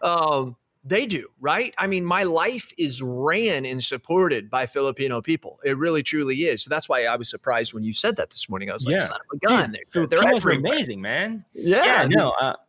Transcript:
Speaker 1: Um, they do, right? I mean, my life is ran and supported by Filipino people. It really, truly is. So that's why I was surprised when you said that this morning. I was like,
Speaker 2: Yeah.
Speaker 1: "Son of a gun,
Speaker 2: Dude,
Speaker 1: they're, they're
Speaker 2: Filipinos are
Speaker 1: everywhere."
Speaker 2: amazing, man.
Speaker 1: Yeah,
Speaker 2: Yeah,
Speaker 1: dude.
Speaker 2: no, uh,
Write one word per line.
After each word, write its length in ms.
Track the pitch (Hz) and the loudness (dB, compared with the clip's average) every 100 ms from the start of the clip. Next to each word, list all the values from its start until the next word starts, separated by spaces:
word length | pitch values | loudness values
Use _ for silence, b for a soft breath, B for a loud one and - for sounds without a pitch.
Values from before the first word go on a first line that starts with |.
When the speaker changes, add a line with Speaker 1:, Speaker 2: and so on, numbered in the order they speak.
Speaker 1:
Um, 540 | 175 170 156 139 127 120 _ _ | 0 2 2 2 -2 -8 _ _
they 220 | 135 196 262 | -2 0 0
do, 220 | 160 104 - | -4 -6 -6
right? 360 | 135 175 254 - | -2 0 -2 -4
I 80 | 196 | -2
mean, 180 | 190 | -2
my 200 | 175 180 | 0 0
life 500 | 185 160 196 247 - - | 2 2 0 -2 -8 -4
is 280 | 156 123 | -4 -2
ran 640 | 127 123 143 180 226 151 131 | -6 -2 0 2 2 0 -2
and 160 | 127 | -4
supported 640 | - 131 - 180 180 123 107 | -4 -4 0 2 4 2 0
by 160 | 131 127 | -2 -2
Filipino 560 | 143 139 131 135 120 | 0 -2 0 -2 -2
people. 380 | 160 160 - - | -2 -4 -4 -6
It 140 | 139 135 | -2 0
really, 240 | 165 156 | 0 0
truly 360 | - 156 135 131 | 0 -2 0 0
is. 260 | 165 113 | 0 0
So 60 | 135 | 0
that's 180 | 151 - | -2 0
why 160 | 131 117 | 0 2
I 100 | 120 | 0
was 120 | 117 | -4
surprised 420 | 110 - 120 117 | -4 -2 0 0
when 120 | 110 | -4
you 100 | 110 | -4
said 220 | 104 214 202 | 0 0 0
that 160 | - | -4
this 180 | - - | -4 -6
morning. 220 | 95 98 | -6 -6
I 20 | |
was 140 | 104 127 | -4 0
like, 60 | |
Speaker 2:
Yeah. 120 | 185 - | 0 0
Speaker 1:
"Son 140 | - | -4
of 60 | - | -10
a 60 | 143 202 | -2 2
gun, 240 | 233 127 | 2 2
Speaker 2:
Dude, 0 | 104 - | -6 -4
Speaker 1:
they're, 140 | 175 156 | -2 2
they're 120 | 165 | 4
Speaker 2:
Filipinos 220 | 202 247 | 4 4
are 60 | 165 | 2
Speaker 1:
everywhere." 200 | 143 156 | 0 0
Speaker 2:
amazing, 260 | 302 160 98 | -2 -2 -6
man. 460 | 101 135 208 220 - | -4 -4 -4 -6 -12
Speaker 1:
Yeah, 320 | - 170 202 403 | -4 2 4 4
Speaker 2:
Yeah, 160 | - 131 | 4 4
Speaker 1:
dude. 80 | - | 4
Speaker 2:
no, 140 | 143 | 4
uh, 240 | - 131 - | 0 -2 -4